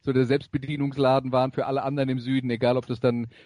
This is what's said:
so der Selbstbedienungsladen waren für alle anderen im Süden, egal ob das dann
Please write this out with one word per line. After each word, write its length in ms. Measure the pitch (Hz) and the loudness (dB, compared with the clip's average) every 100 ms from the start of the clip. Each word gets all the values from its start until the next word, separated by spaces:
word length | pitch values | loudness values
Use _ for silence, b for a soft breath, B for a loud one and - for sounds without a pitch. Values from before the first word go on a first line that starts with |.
so 120 | - | -2
der 140 | 127 123 | 2 4
Selbstbedienungsladen 1040 | 139 - 147 135 147 139 135 131 135 131 | 2 0 -8 -6 -4 -4 2 4 4 2
waren 200 | 127 131 | 0 0
für 120 | 131 | -2
alle 200 | 131 135 | -2 -2
anderen 260 | 135 143 135 | -2 -2 -2
im 80 | 127 | -2
Süden, 320 | 120 135 127 | -2 -2 0
egal 260 | 117 120 127 | 0 2 0
ob 100 | 123 | -2
das 140 | 120 | 0
dann 280 | 127 120 117 B | 0 0 -4 B